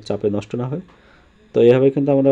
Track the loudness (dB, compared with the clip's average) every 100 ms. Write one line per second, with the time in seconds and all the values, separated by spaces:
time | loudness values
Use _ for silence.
0 | -6 -6 -4 -4 -8 -10 -8 -10 -14 _
1 | _ _ _ _ _ 2 4 4 2 0
2 | -2 0 2